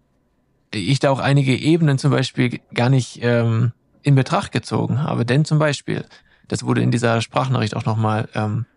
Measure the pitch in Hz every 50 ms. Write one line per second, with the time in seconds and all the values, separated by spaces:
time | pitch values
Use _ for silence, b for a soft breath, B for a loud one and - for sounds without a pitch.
0 | _ _ _ _ _ _ _ _ _ _ _ _ _ - - 107 - - 139 -
1 | - 139 135 - - 127 139 143 135 131 127 - - 147 165 170 165 147 139 135
2 | - 143 131 131 131 - - - 127 123 120 - _ - - - 120 127 135 131
3 | 120 - - - 113 120 120 120 117 117 113 113 120 117 - _ _ _ _ _
4 | - 147 139 135 131 - 160 190 202 - - 135 - - 113 113 113 110 117 123
5 | 151 - - 120 120 117 123 147 156 - 156 151 156 147 135 - - - 107 -
6 | - b b b b b b b b - - - 120 123 123 120 120 123 123 117
7 | 120 117 113 113 110 - - 139 135 131 127 117 113 107 - 117 117 110 110 110
8 | 110 107 107 107 - - - 113 107 107 104 110 117 _ _